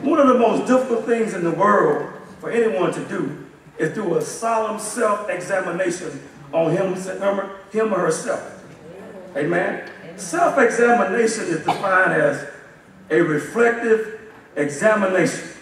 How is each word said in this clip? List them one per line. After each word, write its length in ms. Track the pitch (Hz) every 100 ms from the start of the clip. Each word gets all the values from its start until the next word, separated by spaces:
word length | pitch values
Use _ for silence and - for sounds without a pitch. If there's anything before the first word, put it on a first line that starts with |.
One 160 | 254 320
of 80 | 262
the 100 | 233
most 300 | 226 202 -
difficult 380 | 254 240 233 240
things 280 | 233 214
in 100 | 185
the 80 | 170
world 600 | 160 202 202 160 147 - - - -
for 120 | -
anyone 420 | 233 226 185 170
to 100 | - 139
do 400 | 196 139 147 - - - -
is 160 | 160
do 220 | 214 196 160
a 60 |
solemn 580 | - - 226 226 214 208
self-examination 1400 | - 240 220 208 - 180 - 190 175 175 185 - 160 139 - - -
on 180 | 165 160
him, 240 | 180 185 180 185 190 196 202 - - -
him 220 | 214 220
or 60 | 190
herself. 640 | 165 160 - - - - - - - - - - - -
Amen. 540 | 156 175 190 - - - - -
Self-examination 1300 | - 330 339 294 247 - 240 240 185 233 220 - 175
is 200 | 160 -
defined 480 | - 196 185 180
as 320 | 160 147 135 - - - - - - -
a 120 | 160
reflective 1000 | 156 151 - 220 240 233 226 220 - - - - - -
examination. 960 | 147 - 214 214 196 185 160 - - -